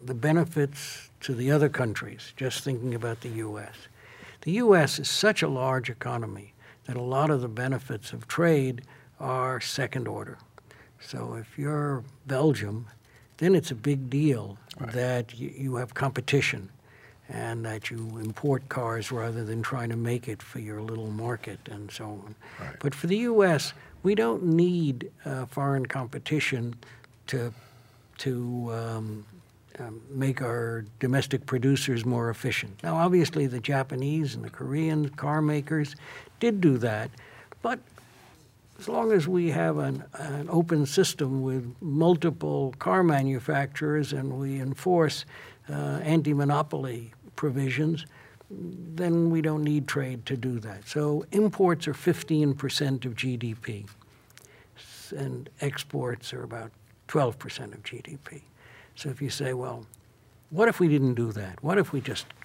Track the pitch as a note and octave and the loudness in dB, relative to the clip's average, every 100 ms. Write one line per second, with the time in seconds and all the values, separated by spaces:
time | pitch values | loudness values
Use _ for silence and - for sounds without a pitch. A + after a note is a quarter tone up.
0 | B2 A#2+ D3 D#3+ E3 D#3 C#3 - - - | -8 -2 4 4 4 2 0 0 -12 -14
1 | - - - A#2 C3 D3 D3 - A#2+ G2+ | -18 -14 -6 -2 4 6 4 2 -2 -2
2 | - - - - C3 - D3 B2 B2+ A#2+ | -8 -12 -18 -6 -6 -4 -4 -4 -2 -4
3 | A#2+ A2+ B2 A2 G#2+ G#2+ G#2+ - - - | -4 -6 -8 -6 -6 -8 -12 -18 -20 -20
4 | - - - - D#3 G3 A#3+ F#3 C#3+ - | -20 -20 -20 -10 -2 2 8 8 8 2
5 | C#3+ - G#3 G#3+ D#3 C3 C3 C3 B2 A#2 | -2 4 4 4 2 0 0 0 -2 -8
6 | B2+ A#2+ A2+ G2 G2+ _ - - - B2 | -6 -4 -6 -10 -16 _ -20 -20 -10 -6
7 | B2 C3+ D3+ C#3+ A#2+ A2 B2+ C3+ - A2 | -2 2 4 2 0 -4 -2 -4 -4 -10
8 | - A#2+ - - E3+ D3+ C3 A#2+ - - | -8 -12 -8 2 4 4 2 -4 -10 -20
9 | - - C3 C3 B2+ B2+ - - B2 C3+ | -20 -10 -4 -2 -2 -2 -6 -4 -4 -4
10 | A2+ G#2 - - - - _ - - _ | -6 -6 -10 -14 -20 -20 _ -20 -20 _
11 | - B2+ A#2 A2+ G#2+ - C#3+ D3+ D3 C3+ | -14 -10 -8 -10 -12 -6 -4 -2 -2 -4
12 | - - - C3+ D#3 A2+ G2+ A2 A#2 - | -8 -16 -4 2 4 4 0 -6 -10 -16
13 | _ - - - E3+ F#3 - A#2+ C#3 C#3 | _ -20 -20 0 6 6 4 -4 0 0
14 | B2+ C#3 D3+ A#2+ G2+ G2+ - - B2 A#2+ | 0 2 4 2 -2 -12 -18 -12 -6 -2
15 | B2 B2 A#2 A#2 - C3+ C3+ B2 B2 - | 0 0 -4 -8 -10 -6 -4 -4 -4 -2
16 | C3+ C3+ - C#3+ - A2 F#2+ - _ - | -2 -2 2 2 2 -2 -8 -18 _ -20
17 | - - - A#2 A2+ A#2 A2+ A2 - A#2 | -20 -20 -12 -8 -6 -4 -6 -6 -8 -8
18 | A2+ A2+ A2 A2 D3 C3 - - A#2 A2+ | -8 -8 -8 -2 0 0 0 -4 -2 -4
19 | G#2 B2 A2+ A#2 G#2+ A2+ A2+ C3 A#2 A2+ | -4 -4 -4 -4 -4 -4 -4 -4 -4 -2
20 | A#2 A#2+ A#2+ G#2 - B2+ G#2+ G#2+ A2 A2+ | -2 -2 -4 -10 -10 -12 -10 -8 -8 -6
21 | G#2+ G#2 A#2 A2+ - F#2+ - G#2 G2+ - | -6 -6 -4 -6 -8 -14 -14 -14 -12 -12
22 | G#2 G2+ G#2 G#2+ - - A#2 - C#3+ - | -12 -12 -14 -18 -20 -14 -14 -6 -6 -2
23 | E3+ G3+ A#3+ A3 F#3+ D3 - - - - | 0 2 4 6 6 6 0 -8 -20 -2
24 | F#3+ G#3 A#3 G3+ F3+ E3 F3+ F3 D3+ B2 | 2 4 2 2 4 6 6 4 2 0
25 | - - C#3+ C3 B2 - C#3 C#3 B2 C#3 | -6 -12 -8 -6 -6 -4 0 0 -2 -4
26 | A#2+ C#3 - D3+ - B2+ A#2+ A#2+ - - | -6 -8 -2 0 0 -2 -4 -8 -16 -20
27 | - _ - B2+ A#2+ A2+ - - - _ | -20 _ -6 -4 -4 -8 -20 -20 -20 _
28 | _ - C#3 B2 A#2+ B2 A#2+ A2+ A2+ A2+ | _ -8 -4 -2 -2 -4 -4 -4 -4 -6
29 | A2 G#2+ G#2 G2 - _ _ - A#2+ A2+ | -6 -8 -14 -20 -20 _ _ -14 -12 -12
30 | B2 C3+ C3+ B2+ B2 A#2+ A#2 A2+ G#2+ - | -10 -2 0 0 -2 -2 -2 -4 -8 -2
31 | B2+ C3+ - C3 - B2+ C3 C#3 C#3 A#2+ | 2 2 2 -2 0 2 4 4 2 0
32 | A#2 A#2+ A#2 A2 C3 - A2 G2+ E3 D#3+ | 2 0 0 -2 -2 -2 -4 -6 -2 2
33 | F3 F3+ D3+ D#3 C3+ B2 A2+ C#3 C3 B2+ | 6 6 4 2 0 -2 -2 0 0 -2
34 | C#3 D#3 C#3+ A#2 A2 - - C#3+ D#3+ D#3 | 0 0 0 -4 -10 -8 -4 0 2 2
35 | D3 - C#3+ D3+ D3+ D3+ C#3 D#3+ C#3+ - | 0 -2 -2 2 2 0 0 -2 -2 -6
36 | - - - - A#3 G3+ F3 B2+ A#2 G#2+ | -18 -18 -18 0 0 6 6 6 2 0
37 | A2+ - - - - - A#3 B3 - - | -4 -10 -20 -20 -20 -6 -4 -4 -6 -20
38 | - - - - - _ _ - - A#3 | -20 -20 -20 -20 -20 _ _ -14 -4 0
39 | A3+ G3+ D#3 F#3 E3+ D#3+ E3 D3+ C#3 C3+ | 4 4 4 2 2 2 2 2 0 -4
40 | - - - C#3+ D#3 E3+ E3 D#3+ C#3+ - | -8 -12 -8 -6 0 2 4 4 2 4
41 | - - C3+ C3+ C3 C3 A#2+ - E3 C#3+ | 2 2 -2 0 -2 -2 -4 -10 -4 2
42 | E3 E3+ E3+ - D3+ C#3+ C3+ - F#3 F#3 | 4 6 2 0 -2 0 -2 -2 0 4
43 | F3 C#3 C3+ C3 C#3 C#3+ C#3+ C#3+ D3+ D3+ | 6 4 2 0 0 -2 -2 -2 -2 0
44 | C#3+ C#3+ C3+ C3 C#3 C3+ C3 C#3 F#3 F3 | 0 -2 -4 -4 -4 -4 -4 -4 2 4
45 | D3+ - - - - - - C#3+ C#3+ C#3+ | 4 2 -10 -16 -20 -20 -8 -4 -2 -2
46 | D#3+ E3 D3 C#3+ C#3+ D3 D3+ D3+ C3+ A#2 | 2 4 4 2 4 2 0 -4 -6 -8
47 | A#2 - - - D3+ C3 C3+ B2+ D#3 D#3 | -12 -18 -18 -4 -2 0 -2 0 0 0
48 | - - - - - F#3+ F3 F3+ E3+ D#3+ | -6 -18 -20 -20 -18 -12 -12 -12 -12 -4
49 | F3 E3+ E3 E3 D#3 D#3 D3+ D3+ C3 D3 | 2 4 4 4 2 0 2 0 0 -4
50 | C3 B2 - C3 B2+ A#2+ G#2+ G2+ - D3+ | -4 -6 -6 -4 -2 -4 -6 -12 -6 -2
51 | D3 D3 - G3 G#3+ - F#3+ E3 - C#3 | 0 0 0 2 2 6 4 4 -2 -2
52 | - E3+ - D#3 D3 C3+ C3+ - C#3+ C3+ | 0 0 2 2 4 2 -2 -2 0 -2
53 | B2+ G#2+ B2+ B2 A#2+ A2 - G#2 G#2 - | -4 -4 -4 -2 -4 -6 -8 -10 -12 -18
54 | - _ _ - - - - - - - | -20 _ _ -20 -20 -20 -20 -20 -20 -20
55 | - C#3+ C3+ B2 C3+ - C#3 - - C#3+ | -12 -8 -6 -8 -12 -6 -6 -4 -6 -4
56 | B2 A#2 - B2+ B2 A2+ A2+ - _ _ | -4 -6 -8 -10 -10 -10 -12 -16 _ _
57 | - D#3 B2+ - - - A2+ G#2 - A#2+ | -2 2 2 0 -10 -12 -12 -12 -14 -14
58 | - C#3+ - C#3+ - _ - - - - | -14 -14 -14 -20 -20 _ -20 -20 -20 -12
59 | C#3+ B2 C#3 - C3+ B2+ B2+ A#2+ G#2+ - | -10 -6 -6 -4 -4 -4 -6 -8 -14 -20
60 | _ _ _ _ - D#3 A3+ - F3 D3 | _ _ _ _ -10 2 4 6 4 6
61 | C3+ A#2 A#2 G#2 F#2+ F2+ C#3+ G3 - C#3 | 4 2 0 -2 -8 -6 0 2 2 0
62 | A#2+ G#2+ - - | -4 -6 -8 -12